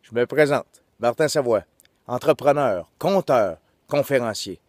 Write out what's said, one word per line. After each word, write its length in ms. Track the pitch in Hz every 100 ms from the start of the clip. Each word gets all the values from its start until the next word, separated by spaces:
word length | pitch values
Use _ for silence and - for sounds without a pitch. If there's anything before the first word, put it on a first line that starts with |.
Je 120 | _
me 100 | 113
présente, 580 | 120 143 147 135 - _ _ _
Martin 300 | 117 117 151
Savoie, 360 | 156 123 107 - _ _ _ -
entrepreneur, 840 | 123 151 147 135 143 131 92 - _
conteur, 600 | 165 196 - 127 98 82 _ _ _
conférencier. 760 | 147 135 135 117 104 104 87